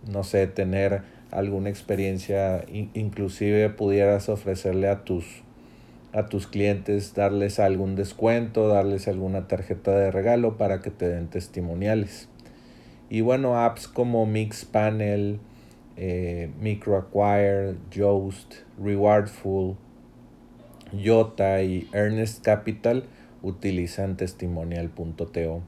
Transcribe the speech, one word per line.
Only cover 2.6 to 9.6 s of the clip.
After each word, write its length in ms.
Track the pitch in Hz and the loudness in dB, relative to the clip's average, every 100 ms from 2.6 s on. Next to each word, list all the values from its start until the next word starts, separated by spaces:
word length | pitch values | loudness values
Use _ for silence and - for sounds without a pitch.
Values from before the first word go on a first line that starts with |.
| - | -4
in-, 220 | 107 107 110 | -8 -6 -4
inclusive 720 | 107 101 98 92 104 104 107 | -6 -4 -6 -2 2 4 2
pudieras 600 | 104 104 101 101 101 98 | 2 2 4 6 4 0
ofrecerle 600 | 104 98 92 98 92 98 | -4 -2 -2 0 0 2
a 140 | 98 | 0
tus, 400 | - 90 82 - - - - - - - - | -2 -4 -4 -16 -20 -20 -20 -20 -20 -20 -6
a 140 | 107 107 | -4 -2
tus 220 | 101 - | -4 -4
clientes, 680 | 101 101 98 98 104 101 | 0 0 0 0 -2 -2
darles 460 | - 101 101 101 101 | 0 2 2 0 2
algún 360 | 98 95 95 95 | 2 2 0 -2
descuento, 720 | 95 - 113 117 117 113 107 | -4 0 2 2 0 2 4
darles 400 | 104 98 98 104 | 4 4 0 -2
alguna 400 | 92 95 95 92 | -2 -2 -4 -2
tarjeta 440 | 92 | -4